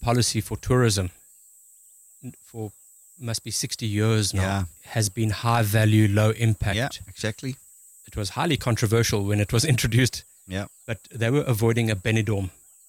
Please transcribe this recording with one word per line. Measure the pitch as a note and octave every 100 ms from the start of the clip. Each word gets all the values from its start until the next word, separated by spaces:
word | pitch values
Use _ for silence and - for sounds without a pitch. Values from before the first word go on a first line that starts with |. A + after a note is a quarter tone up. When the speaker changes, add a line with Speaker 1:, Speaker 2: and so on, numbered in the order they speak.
Speaker 1:
policy | A#2 A#2+ A#2 A2+
for | - G#2+
tourism | - B2+ A#2+ G2 F#2 - _ _ _ _ _ _ _ _ _ _
n-, | C3 -
for | _ A2+ G#2+ - _ _ _ -
must | A#2 A2
be | A2+
sixty | - C#3+ - A2+
years | G#2 A2 A2 G2
now | G2
Speaker 2:
Yeah. | F#2+ G2 F#2 - -
Speaker 1:
has | A#2 G2+
been | A2+ A2
high | G#2 A#2 A#2
value, | G#2+ A2 G#2+ G#2+ G#2
low | G2+ A2
impact. | A2 A2+ G#2 G#2 G2+
Speaker 2:
Yeah, | C3+ - -
exactly. | - A2 - C3 C3 _ _ _ - -
Speaker 1:
It | -
was | G2
highly | B2 E3+ D3
controversial | B2 A2+ G#2 A2+ A2+ G#2+
when | G2 G#2
it | G#2
was | A#2
<laughs> | D#3
introduced. | A#2 A#2 A2+ B2 - - _ -
Speaker 2:
Yeah. | F#2+ G2+ _ -
Speaker 1:
But | G#2+ -
they | A2+ A2+
were | C#3+ C#3
avoiding | A2 A2+ A#2 A2+
a | G#2
Benidorm | A#2 A2+ G#2+ G2+ F#2+ - _ _